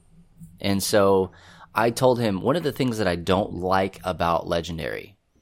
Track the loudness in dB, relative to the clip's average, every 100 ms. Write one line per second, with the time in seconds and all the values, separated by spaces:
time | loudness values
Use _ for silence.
0 | _ -20 -20 -20 -20 -8 -4 -2 0 4
1 | 4 4 2 -4 -20 -20 -8 -2 0 2
2 | 2 4 0 0 0 -2 -2 -2 -2 0
3 | 0 0 0 0 0 -4 0 2 0 -4
4 | -6 -2 0 0 -2 -4 -4 -6 -6 -8
5 | -12 _ _ _